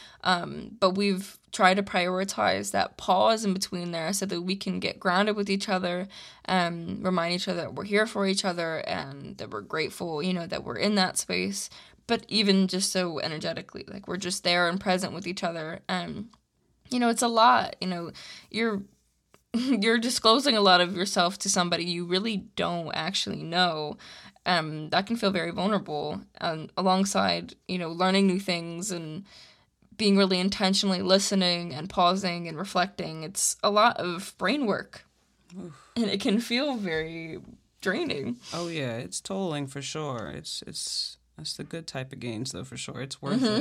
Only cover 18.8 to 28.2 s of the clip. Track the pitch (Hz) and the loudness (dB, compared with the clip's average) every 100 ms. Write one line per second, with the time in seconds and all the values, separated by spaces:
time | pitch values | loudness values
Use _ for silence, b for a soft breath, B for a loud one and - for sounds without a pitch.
18.8 | - _ _ _ _ _ _ 233 254 226 | -8 _ _ _ _ _ _ -2 2 4
19.8 | 220 233 233 254 220 240 285 220 196 180 | 4 4 2 4 6 6 6 6 8 8
20.8 | 175 185 196 202 175 190 196 190 175 170 | 6 0 0 2 2 0 0 2 2 0
21.8 | 175 170 175 185 226 202 - - 170 170 | -2 -4 0 0 0 -4 -6 -2 -2 -2
22.8 | 160 - 160 196 - - 156 170 180 156 | -4 -4 -2 -4 -4 -6 -4 2 2 0
23.8 | 151 - B B B B - 175 156 151 | -6 -8 B B B B 0 0 0 -6
24.8 | 151 165 196 233 202 185 165 - 190 202 | 0 0 0 0 0 0 -2 -2 0 0
25.8 | 190 151 151 185 - - 180 160 151 - | 0 -4 -4 -6 -10 -6 -4 -4 -6 -2
26.8 | 185 185 196 196 196 170 170 - - 180 | 2 4 4 2 2 0 -4 -14 -6 -4
27.8 | 165 165 185 196 | -4 0 4 6